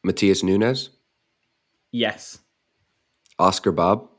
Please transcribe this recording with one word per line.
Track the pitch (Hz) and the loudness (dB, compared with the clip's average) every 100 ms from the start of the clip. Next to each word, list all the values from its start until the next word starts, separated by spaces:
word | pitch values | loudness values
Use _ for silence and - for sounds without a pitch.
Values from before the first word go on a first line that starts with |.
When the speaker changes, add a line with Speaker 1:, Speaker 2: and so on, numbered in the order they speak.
Speaker 1:
Matias | 92 95 101 92 | -2 2 2 2
Nunes? | 92 98 113 131 - _ _ _ _ _ _ _ _ _ _ | 2 2 2 -2 -8 _ _ _ _ _ _ _ _ _ _
Speaker 2:
Yes. | 120 110 - - - _ _ _ _ _ _ _ _ - - | -4 -4 -4 -20 -20 _ _ _ _ _ _ _ _ -18 0
Speaker 1:
Oscar | 90 - 104 | 0 2 -2
Bob? | 82 87 107 - | 0 2 0 -4